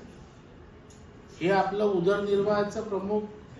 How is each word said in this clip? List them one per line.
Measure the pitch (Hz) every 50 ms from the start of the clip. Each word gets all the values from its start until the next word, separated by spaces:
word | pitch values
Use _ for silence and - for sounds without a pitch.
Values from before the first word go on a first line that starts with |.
| - - - - - - - - - - - - - - - - - - - - - - - - - - - -
हे | 160 180
आपलं | 196 190 190 196 196 208 214
उदरनिर्वाहाचं | 208 196 175 170 190 202 202 202 202 202 196 196 208 208 208 202 202 - 220
प्रमुख | 208 - 196 190 196 202 214 214 214 - - - - - -